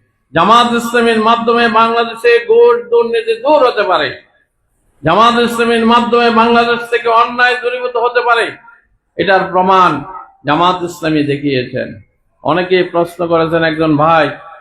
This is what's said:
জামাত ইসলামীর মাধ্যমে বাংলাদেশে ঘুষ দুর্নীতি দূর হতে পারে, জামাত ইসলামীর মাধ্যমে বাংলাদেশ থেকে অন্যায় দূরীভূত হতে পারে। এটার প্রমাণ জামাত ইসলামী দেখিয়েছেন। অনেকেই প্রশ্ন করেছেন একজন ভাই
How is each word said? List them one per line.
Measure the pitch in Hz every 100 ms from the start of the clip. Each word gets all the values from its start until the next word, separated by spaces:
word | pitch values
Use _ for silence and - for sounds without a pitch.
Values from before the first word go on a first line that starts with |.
| _ _ _
জামাত | 160 185 233 233
ইসলামীর | 233 233 240 233 220
মাধ্যমে | 220 240 233 233 233
বাংলাদেশে | 220 226 233 226 220 240 233 226
ঘুষ | 233 240 240 233
দুর্নীতি | 233 226 226 220
দূর | 226 262 294 247
হতে | 214
পারে, | 185 165 139 - _ _ _ _ _ _ _ _
জামাত | 147 185 233 233
ইসলামীর | 233 226 233 233 226
মাধ্যমে | 233 220 240 233
বাংলাদেশ | 226 233 233 240 233 -
থেকে | 233 233
অন্যায় | 226 240 240 247 247
দূরীভূত | 240 247 247 240
হতে | 240 240
পারে। | 240 233 175 127 - - _ _ _ -
এটার | 175 190 170
প্রমাণ | 180 190 190 180 139 139 - - _ 139
জামাত | 156 175 180
ইসলামী | 170 - 160 156
দেখিয়েছেন। | 139 139 143 131 120 123 110 101 _ _ _ _
অনেকেই | 131 170 180 185
প্রশ্ন | 175 170 165 - 170
করেছেন | 165 165 165
একজন | 165 156 160 147
ভাই | 160 165 143 - - -